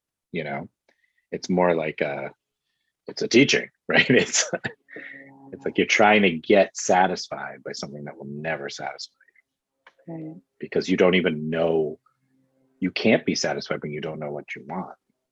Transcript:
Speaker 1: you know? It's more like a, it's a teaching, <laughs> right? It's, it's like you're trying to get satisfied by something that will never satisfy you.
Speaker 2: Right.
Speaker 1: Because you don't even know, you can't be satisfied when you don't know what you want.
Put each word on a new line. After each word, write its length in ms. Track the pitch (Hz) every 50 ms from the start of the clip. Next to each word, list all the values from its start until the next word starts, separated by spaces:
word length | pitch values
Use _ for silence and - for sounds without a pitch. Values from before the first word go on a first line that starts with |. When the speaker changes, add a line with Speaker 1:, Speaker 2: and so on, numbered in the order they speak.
| _ _ _ _ _ _ -
Speaker 1:
you 100 | 87 76
know? 240 | 73 71 69 - - _ _ _ _ _ _ _ _ _ _ _ _ -
It's 160 | 87 - -
more 260 | 92 90 90 87 85
like 240 | 82 78 78 76 -
a, 320 | 82 73 71 69 67 71 - _ _ _ _ _ _ _ _ _ _ _ _ _ _
it's 160 | - - - -
a 60 | -
teaching, 400 | - 120 139 - - - - - _ _
<laughs> 100 | _ -
right? 220 | 80 80 - -
It's, 400 | 127 110 - - - - - - - - - - - - _ _ - - - - - - - - - - - - -
it's 120 | - -
like 140 | 95 - -
you're 80 | 92
trying 360 | - - - 110 104 107 107 101
to 80 | 95 82
get 440 | 80 - - 110 98 92 - -
satisfied 840 | - - - 98 90 92 92 90 82 - - - 69 71 67 67 67 -
by 80 | 71 69
something 320 | - - 69 71 73 73
that 120 | 73 69
will 100 | - 71
never 420 | 69 71 73 76 80 80 71 71 71
satisfy 460 | - - 71 69 67 69 - - _ _ _ _ _ _ _ _ _ _ _ _ _ _ _ - _ _ _ -
you. 40 | 165
Speaker 2:
Right. 220 | 160 160 160 160 185 - _ _ _
Speaker 1:
Because 300 | - - - - - -
you 80 | 92
don't 180 | - 98 90 87
even 340 | 92 85 90 80 76 76 78
know, 480 | 80 82 82 82 82 80 78 76 78 - _ _ _ _ _ _ _ _ _ _ _ _ _ _ _ _
you 100 | - 92
can't 340 | - - - 110 117 - -
be 100 | - 85
satisfied 440 | - - 82 73 71 - - - - -
when 100 | 78 73
you 80 | 76
don't 180 | 76 80 78 78
know 120 | 76 73 73
what 220 | 73 71 - -
you 80 | - - 67
want. 280 | 80 92 92 - - - _ _ _ _ _ _